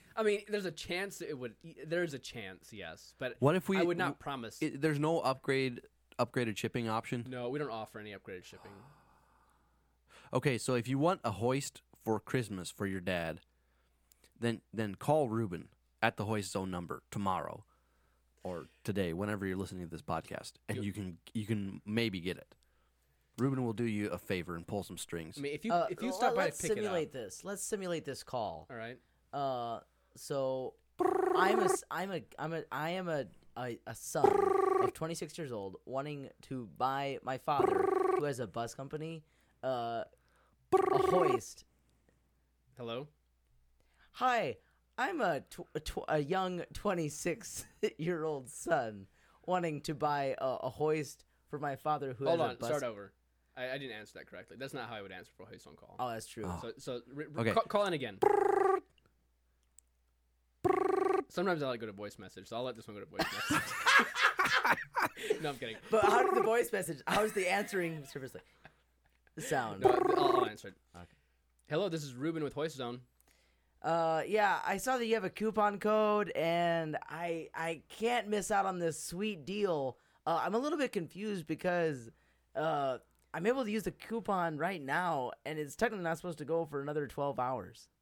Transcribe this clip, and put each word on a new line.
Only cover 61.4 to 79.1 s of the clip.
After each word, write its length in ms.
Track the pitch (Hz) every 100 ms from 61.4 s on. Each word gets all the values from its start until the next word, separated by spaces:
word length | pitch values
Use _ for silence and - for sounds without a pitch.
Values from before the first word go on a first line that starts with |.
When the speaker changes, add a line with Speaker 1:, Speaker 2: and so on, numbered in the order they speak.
| 190 165
Speaker 1:
I 40 | 135
like 120 | 120
go 80 | 110
to 40 |
voice 280 | 98 104 -
message, 280 | 92 - 95
so 80 | 113
I'll 60 |
let 120 | 127 113
this 120 | -
one 80 | 208
go 80 |
to 60 | -
voice 160 | - 762 - 1077
message. 140 | - -
<laughs> 60 | - 494 554 - 480 523 - 381 - - - - - - - 427 -
No, 80 | 151
I'm 60 | 127
kidding. 180 | 117 110 -
Speaker 3:
But 140 | 220 202
how 180 | 233
did 120 | 392 240
the 60 |
voice 280 | 220 233 233
message, 280 | 202 175 139 156
how 180 | 185
was 100 | 214
the 180 | 208 180
answering 540 | 196 202 196 170 156 131
service 280 | 143 131
like? 100 | - - _ - _ _ _ _ _ _ - -
Sound. 360 | 143 113 98
Speaker 1:
No, 80 | - 370 - -
I'll, 200 | 349 370
I'll 80 | -
answer 240 | - 101
it. 60 | - _ 87
Speaker 3:
Okay. 100 | 87 _ _ _ _ _ -
Speaker 1:
Hello, 200 | 151 196
this 140 | 160
is 100 | 143
Ruben 300 | 123 156 160
with 100 | 139
Hoist 240 | 143 156 131
Zone. 220 | 120 123 - _ _ _ _ _ _ _
Speaker 3:
Uh, 400 | 156 165 165 160 143
yeah, 340 | 214 202 165 -
I 120 | 190
saw 200 | 262 254
that 80 | 226
you 100 | 220
have 80 | 185
a 40 |
coupon 500 | - 214 220 208 202
code, 500 | 214 214 214 208 208
and 640 | - 165 170 170 165 160 151 -
I, 400 | 156 175 165 -
I 280 | - 165 165 -
can't 400 | - 226 240 208
miss 220 | 208 -
out 140 | 202 190
on 140 | 180
this 220 | 170 151
sweet 440 | -